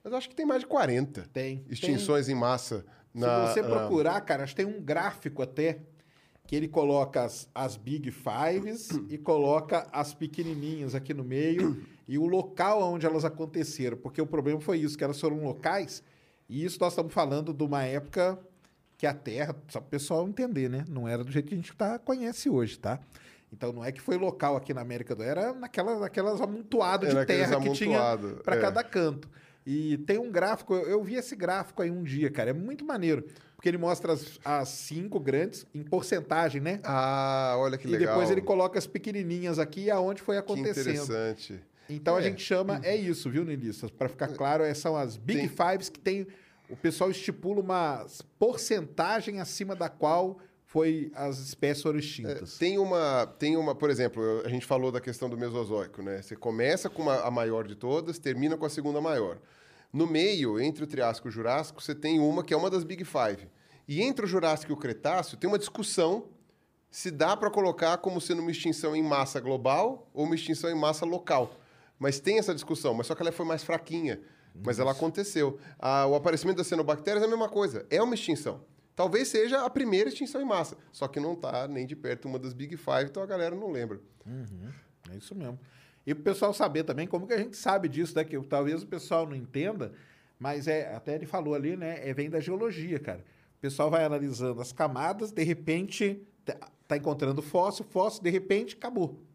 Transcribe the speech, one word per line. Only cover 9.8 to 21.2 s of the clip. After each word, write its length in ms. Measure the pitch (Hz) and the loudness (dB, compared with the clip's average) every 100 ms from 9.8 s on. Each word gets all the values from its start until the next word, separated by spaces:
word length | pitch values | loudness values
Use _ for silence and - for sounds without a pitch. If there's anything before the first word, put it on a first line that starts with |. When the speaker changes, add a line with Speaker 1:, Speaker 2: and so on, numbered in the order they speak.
| - | 0
Speaker 2:
as 200 | 139 147 | -4 -4
pequenininhas 800 | - 156 156 165 151 147 160 135 | -4 -8 -4 -4 -4 -6 -4 -4
aqui 200 | 131 135 | -6 -4
no 100 | 147 | -6
meio 580 | 127 131 160 170 180 123 - | -4 0 2 2 2 0 -10
<clears throat> 120 | - - | -20 -4
e 120 | 139 | 0
o 80 | 165 | 2
local 560 | 185 185 - 185 214 | 2 0 0 2 4
onde 220 | 185 175 160 | 2 2 2
elas 180 | 160 | 2
aconteceram, 720 | 156 156 160 160 147 - 127 113 | 0 -2 -6 -4 -4 -2 -4 -4
porque 260 | - - | -6 -4
o 60 | 156 | 0
problema 320 | 160 139 151 | 0 0 0
foi 200 | 151 170 | 0 0
isso, 180 | 151 147 | 0 0
que 60 | 139 | -2
elas 140 | 143 | 0
foram 220 | 160 151 | -2 0
locais, 600 | 151 147 156 196 156 - _ _ _ _ _ | -4 -2 -2 -2 -4 -12 _ _ _ _ _
e 160 | 127 170 | -4 -4
isso 120 | - | 2
nós 100 | 175 | 2
estamos 220 | 170 160 | 2 0
falando 400 | 180 147 143 156 | 2 2 0 -2
de 100 | 143 | -2
uma 200 | 147 143 | 0 2
época 540 | 131 139 143 196 180 185 - _ _ _ _ _ | 0 -2 -2 2 2 2 -10 _ _ _ _ _
que 100 | 147 | -2
a 60 | |
Terra, 420 | 139 123 113 147 147 - | -2 -6 -4 -4 -6 -8
só 100 | 117 | -10
pro 100 | - | -6
pessoal 380 | 147 143 165 185 | -6 0 0 0
entender, 420 | 208 247 160 127 | -2 -2 0 0
né? 140 | 127 160 | -2 -4
Não 180 | 135 117 | -4 -2
era 160 | 117 | -2